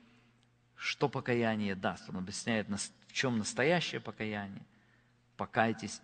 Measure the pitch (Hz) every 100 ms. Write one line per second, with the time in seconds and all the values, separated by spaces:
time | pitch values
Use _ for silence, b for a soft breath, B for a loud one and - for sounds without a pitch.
0 | b b b b _ _ _ - - -
1 | - 131 127 120 113 107 101 95 101 85
2 | - 95 92 - - 113 101 101 - -
3 | - - 135 117 101 - 135 175 - 127
4 | 113 - 110 104 98 98 - b b b
5 | b b _ - 101 - 113 110 104 -